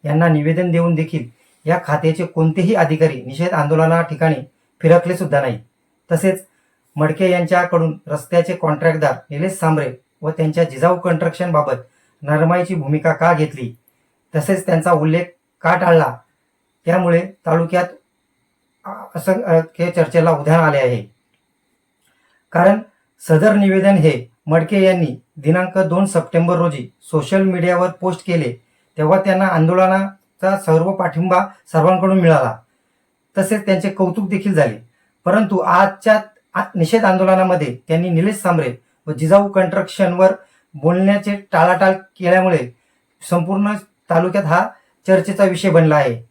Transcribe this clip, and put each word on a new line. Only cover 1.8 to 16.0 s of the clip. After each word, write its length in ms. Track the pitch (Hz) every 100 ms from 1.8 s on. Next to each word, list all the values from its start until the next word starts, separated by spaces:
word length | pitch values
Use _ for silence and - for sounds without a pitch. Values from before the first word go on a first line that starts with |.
खात्याचे 420 | - 147 160 156 175
कोणतेही 480 | - 160 156 180
अधिकारी 480 | 208 147 156 160 135
निषेध 260 | 123 143 175
आंदोलना 540 | 165 147 160 160 170
ठिकाणी 320 | 165 151 160 139 - _ _ _
फिरकले 340 | 165 175 170 180
सुद्धा 240 | 170 143
नाही. 200 | 131 117 - _ _ _ _
तसेच 340 | 165 190 190 - _ _ _ _ 151
मडके 340 | 156 156 185
यांच्याकडून 680 | 180 170 180 175 170 165 151 -
रस्त्याचे 480 | 147 - 175 170
कॉन्ट्रॅक्टदार 580 | 180 156 147 165 156 147 127 _
निलेश 220 | 147 185
सांबरे 420 | 185 160 151 131 123 _ _
व 80 | 156
त्यांच्या 340 | 156 156 160
जिजाऊ 340 | 156 135 170 180
कन्स्ट्रक्शनबाबत 760 | 180 160 170 - 180 151 143 120 - _ _ _
नरमाईची 520 | 143 151 165 180 180
भूमिका 380 | 175 139 151 160
का 200 | 151 165
घेतली, 440 | 165 151 139 123 123 _ _ _ _ _ 156
तसेच 300 | 143 190 185
त्यांचा 260 | 165 175
उल्लेख 320 | 160 156 165 175 _ _ _
का 160 | 165 170
टाळला, 400 | 175 165